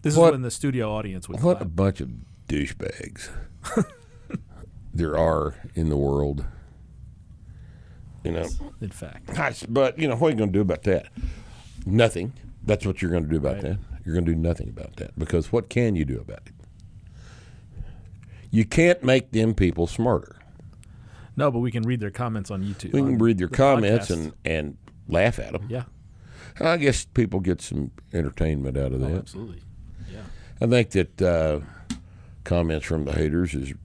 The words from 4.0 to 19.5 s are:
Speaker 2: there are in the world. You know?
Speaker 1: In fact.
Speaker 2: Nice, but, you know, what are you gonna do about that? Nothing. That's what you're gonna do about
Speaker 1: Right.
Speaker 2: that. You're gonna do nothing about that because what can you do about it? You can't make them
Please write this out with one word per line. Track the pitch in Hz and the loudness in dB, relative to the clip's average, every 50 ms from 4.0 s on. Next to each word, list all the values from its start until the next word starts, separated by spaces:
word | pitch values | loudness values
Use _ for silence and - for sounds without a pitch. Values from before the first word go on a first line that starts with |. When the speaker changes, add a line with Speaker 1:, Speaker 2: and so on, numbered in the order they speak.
| - - - - - - - - - - - - - - - - - - - | -20 -20 -20 -20 -14 -12 -12 -12 -12 -14 -18 -18 -18 -18 -18 -18 -18 -8 -4
Speaker 2:
there | 85 85 76 73 | -2 -2 0 2
are | 80 82 82 80 78 73 73 - - - - - | 2 2 4 2 2 0 -2 -4 -8 -16 -8 -4
in | 87 80 78 | -2 0 2
the | 73 | 2
world. | 71 69 69 69 71 71 71 71 71 - - - - - - - - - - - - - - - - - - - - - - - - - - - - - - - - - - - - - | 2 2 2 2 2 0 0 -2 -4 -6 -8 -10 -12 -20 -20 -20 -20 -20 -20 -20 -20 -20 -20 -20 -20 -20 -20 -20 -20 -20 -20 -20 -20 -20 -20 -20 -20 -20 -20 -20 -20 -20 -20 -20 -8 -6
You | 82 82 | -4 -4
know? | 82 82 85 - - - - - - | -4 -4 -4 -4 -6 -6 -8 -10 -10
Speaker 1:
In | 110 92 | -10 -10
fact. | - - 85 78 80 - - - - | -10 -12 -14 -14 -14 -16 -12 -8 -4
Speaker 2:
Nice, | - 151 135 117 - - | -2 -2 -2 -4 -6 -8
but, | 113 117 139 135 127 117 | -2 2 2 2 2 2
you | 160 156 | 0 -2
know, | 143 117 | 0 2
what | 113 165 | 2 2
are | 165 | 2
you | 143 | 2
gonna | 107 107 101 | 2 0 2
do | 90 101 | 2 2
about | 104 92 82 - - | 2 2 0 0 2
that? | 104 90 76 - - - - - - - - - - - - - - - - - | 2 2 2 0 -6 -10 -8 -8 -8 -8 -10 -14 -18 -20 -20 -20 -18 -16 -10 -4
Nothing. | 92 98 113 117 110 - 85 90 120 - - - - - - - | 2 4 6 6 4 4 -2 -4 -4 -8 -12 -18 -18 -18 -8 0
That's | 104 104 101 - | 0 0 0 0
what | 98 90 - | -4 -2 0
you're | 92 85 | 0 0
gonna | 85 87 78 | 2 0 2
do | 73 82 | 2 0
about | 78 69 69 73 | 0 0 0 -2
Speaker 1:
Right. | 101 - | -2 -4
Speaker 2:
that. | 71 92 101 - - - - - | -4 -4 -6 -6 -10 -12 -10 -6
You're | 82 80 | -2 0
gonna | 90 87 | 0 2
do | 82 82 | 2 2
nothing | 80 80 85 82 - - 57 | 2 2 0 0 -2 -6 -10
about | - - - - - | -10 -12 -14 -14 -10
that | - - - - | -12 -12 -10 -6
because | - 80 - - 85 78 - | -6 -2 0 0 0 2 2
what | - 120 113 - | 0 0 0 0
can | - 120 120 113 101 | 0 0 2 2 2
you | 85 76 | 0 0
do | 67 64 57 | 0 -2 -6
about | - - 50 - - | -8 -12 -14 -16 -16
it? | - - - - - - - - - - - - - - - - - - - - - - - - - - - - - - - - - - - - - - - - - | -20 -20 -20 -20 -20 -20 -20 -20 -20 -20 -20 -20 -20 -20 -20 -20 -20 -20 -20 -20 -20 -20 -20 -20 -18 -12 -12 -12 -12 -12 -16 -18 -20 -20 -20 -20 -20 -20 -20 -10 0
You | - 110 104 | 2 2 2
can't | - - 165 165 175 175 - - | 4 4 4 6 6 6 4 4
make | 127 131 131 - - | 4 4 4 2 0
them | - 110 110 113 | 0 2 2 2